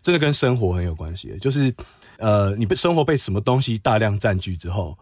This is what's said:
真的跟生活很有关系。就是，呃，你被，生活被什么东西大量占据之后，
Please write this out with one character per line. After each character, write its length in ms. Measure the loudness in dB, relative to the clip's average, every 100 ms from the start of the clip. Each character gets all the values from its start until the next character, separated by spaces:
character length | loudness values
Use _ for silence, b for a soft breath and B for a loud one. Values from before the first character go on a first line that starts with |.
真 100 | 2
的 60 | 2
跟 120 | 2
生 240 | 2 2 2
活 160 | 0
很 120 | 0
有 100 | -2
关 220 | -6 -10 -10
系。 200 | -12 -4
就 100 | -2
是， 240 | 0 -2 -2 B B B B
呃， 360 | 2 2 2
你 100 | 0
被， 120 | 0 2
生 180 | 2
活 100 | 2
被 120 | 2 0
什 160 | 0
么 80 | -2
东 200 | 2 2
西 160 | 0 -2
大 200 | 0 2
量 180 | 2 0
占 220 | 0 -2
据 180 | -4 -8
之 140 | -6
后， 260 | -6 -6 -10